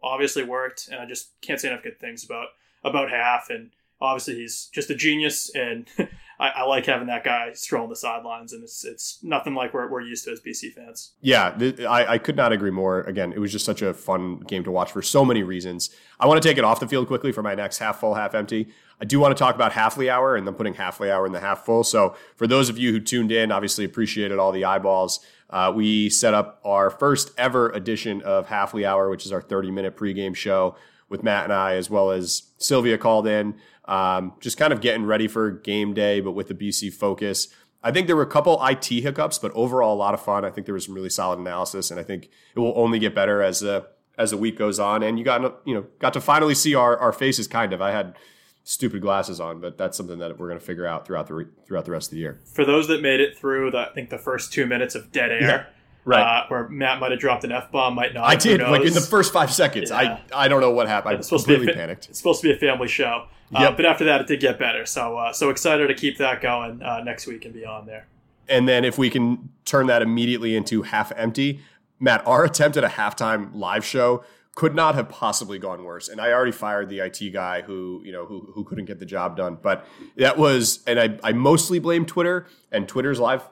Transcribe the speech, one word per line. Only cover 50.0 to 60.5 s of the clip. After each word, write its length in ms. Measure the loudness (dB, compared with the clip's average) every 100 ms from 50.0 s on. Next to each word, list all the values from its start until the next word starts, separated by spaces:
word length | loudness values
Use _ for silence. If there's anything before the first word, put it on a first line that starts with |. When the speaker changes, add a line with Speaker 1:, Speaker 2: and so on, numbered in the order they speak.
| -10 -10
Speaker 2:
that 200 | -10 -10
we're 80 | -10
gonna 140 | -10
figure 260 | -10 -8 -6
out 180 | -6 -6
throughout 220 | -8 -6
the 60 |
re-, 120 | -8 -10 _ -8
throughout 180 | -6
the 80 | -6
rest 160 | -8 -8
of 40 | -8
the 40 |
year. 180 | -10 -10 -8
Speaker 1:
For 180 | 0
those 240 | 4 4 4
that 140 | 0
made 180 | 2 2
it 180 | 2 0
through, 340 | -4 -2 -2
the, 80 | -2
I 100 | -4
think 160 | -8 -10
the 80 | -10
first 360 | -6 -6 -4
two 120 | -2 0
minutes 300 | 0 -2 -6
of 160 | -6
dead 180 | -2 0
air, 100 | 2
Speaker 2:
Yeah, 240 | 2 2 -2 _ _ _ 2
right. 160 | 4
Speaker 1:
uh, 240 | 6 2 0
where 220 | -4 -6
Matt 320 | -2 -2 0
might 100 | -2
have 80 | 0
dropped 240 | 0 0
an 80 | -2
F-bomb, 440 | -6 -4 0 0 0
might 180 | -2
not, 100 | 2
Speaker 2:
I 120 | 4 6
Speaker 1:
who 40 |
Speaker 2:
did, 220 | 6 4
like, 220 | 6 4
in 100 | 4
the 80 | 2
Speaker 1:
knows? 80 | 4
Speaker 2:
first 240 | 4 4
five 180 | 4 2
seconds. 380 | 4 2 0 -2
Speaker 1:
Yeah. 300 | 0 0 -2 -6
Speaker 2:
I, 120 | 0
I 20 |
don't 140 | 4